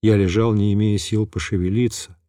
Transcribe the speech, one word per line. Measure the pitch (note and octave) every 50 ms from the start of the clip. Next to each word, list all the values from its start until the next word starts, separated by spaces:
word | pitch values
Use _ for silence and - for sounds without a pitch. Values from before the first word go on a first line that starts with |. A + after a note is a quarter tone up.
Я | - G#2+ G#2+
лежал, | G2+ G2 F#2 E2+ G#2+ A2+ A#2 A2
не | G#2+ G2+ G#2 G2+
имея | G2+ G#2+ G#2+ G#2 G2+
сил | - - - G#2+ G#2+
пошевелиться. | G#2 - G2 - - - G2 F2+ F2+ G2 A2+ B2 A#2+ - - - - F2 _ _